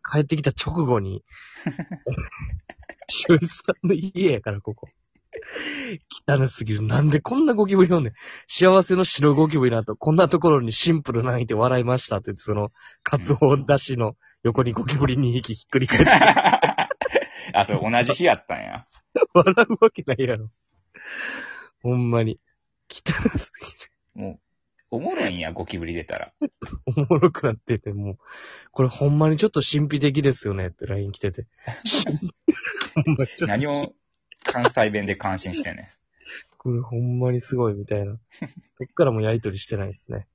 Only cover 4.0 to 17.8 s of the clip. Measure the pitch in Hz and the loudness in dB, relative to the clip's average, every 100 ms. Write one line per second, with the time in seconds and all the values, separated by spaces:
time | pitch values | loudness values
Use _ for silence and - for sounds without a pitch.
4 | 190 180 185 117 - 101 107 107 - _ | -2 -2 0 0 -4 -8 -8 -12 -16 _
5 | _ _ _ - - - 294 294 262 175 | _ _ _ -18 -14 -12 -10 -10 -10 -12
6 | _ - - 143 131 - 107 104 110 127 | _ -10 -2 0 0 -4 -6 -4 -2 2
7 | 147 147 - 262 311 214 196 196 180 175 | 2 2 0 2 2 2 2 4 4 4
8 | 120 - - - - - 185 190 175 185 | 0 -6 -20 -20 -8 4 6 6 4 2
9 | 185 - 147 143 156 151 127 117 107 107 | 2 4 4 6 4 4 2 2 -4 -4
10 | 151 160 180 170 170 143 117 110 170 165 | 2 4 4 4 4 4 2 0 2 0
11 | 139 117 123 123 117 107 123 127 120 127 | 0 -2 0 -2 -2 2 2 2 2 0
12 | - 101 - 98 - 104 104 _ - _ | -2 -6 -6 -10 -4 -4 -4 _ -20 _
13 | - 143 92 135 143 139 139 139 - 123 | -4 -4 0 4 4 4 2 0 2 -2
14 | 110 - _ _ 117 110 120 117 - 143 | -4 -6 _ _ -2 0 0 -2 -2 0
15 | 135 127 127 123 120 110 - 131 131 - | 0 2 0 -2 -6 -10 -2 -2 0 4
16 | 160 190 220 - - - - - - - | 6 8 6 6 4 2 2 0 -6 -4
17 | - - 285 - - - 98 101 | -2 -2 -2 -14 -4 -2 0 0